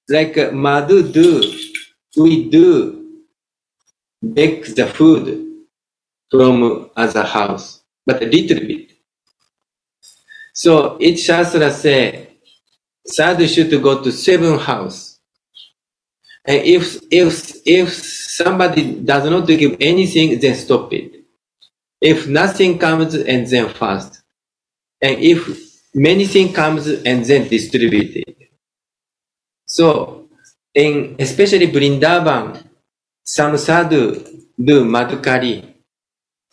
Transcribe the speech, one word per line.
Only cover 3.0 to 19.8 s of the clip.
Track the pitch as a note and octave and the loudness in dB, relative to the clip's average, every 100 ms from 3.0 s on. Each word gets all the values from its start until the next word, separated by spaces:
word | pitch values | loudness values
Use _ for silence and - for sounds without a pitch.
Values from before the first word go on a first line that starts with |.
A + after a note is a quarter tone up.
| - - _ _ _ _ _ _ _ _ _ _ A2+ | -18 -20 _ _ _ _ _ _ _ _ _ _ -4
bake | B2+ D#3+ - - | 0 0 0 -6
the | B2 - | -2 -2
food | - D#3+ C3 - - - - _ _ _ _ _ _ _ | 4 6 4 0 -10 -12 -18 _ _ _ _ _ _ _
from | C3 B2+ B2 A#2 - - A2+ | 2 4 4 0 -2 -8 -4
other | A2+ G#2+ | -4 -2
house, | F#2 A2 G2+ F#2+ - - _ _ - | -4 -2 -4 -6 -12 -20 _ _ -4
but | C3 | -4
a | A2+ | 0
little | E3+ - - | 0 2 -2
bit. | - - - _ _ _ _ _ _ _ _ _ _ _ _ _ _ - - | -4 -10 -14 _ _ _ _ _ _ _ _ _ _ _ _ _ _ -20 -18
So | - E3+ D#3 - - | -2 2 4 2 0
each | D#3+ E3+ | 0 0
shastra | - E3+ E3+ E3 D3 | 0 0 0 0 0
say, | C#3+ D3+ C3+ G#2+ - - _ _ _ _ _ _ _ - | 0 0 2 0 -6 -18 _ _ _ _ _ _ _ -8
sadhu | - E3 E3+ D#3+ | -2 0 0 0
should | E3 D#3 C#3+ | 0 0 2
go | C#3 C3+ | 2 0
to | B2+ | -4
seven | - - F3+ E3+ C#3+ | -4 0 2 2 -2
house. | - G#2+ F#2+ - - _ _ _ _ _ - _ _ _ _ _ _ _ | -4 -6 -8 -14 -20 _ _ _ _ _ -20 _ _ _ _ _ _ _
And | - C#3+ | -2 0
if, | D#3+ F3+ - - - | 2 2 0 -10 -2
if, | E3+ E3+ - - - D3 | 2 2 -2 -10 -6 0
if | F#3 F3 | 2 0
somebody | - - - - - F3+ F#3 F3 D3+ C3+ - | -6 -14 -16 -10 -4 -2 0 0 0 -4 -4
does | C3 C#3 D3+ | -2 0 0
not | F3 E3 | 0 0
give | D3+ C#3+ - | 2 0 0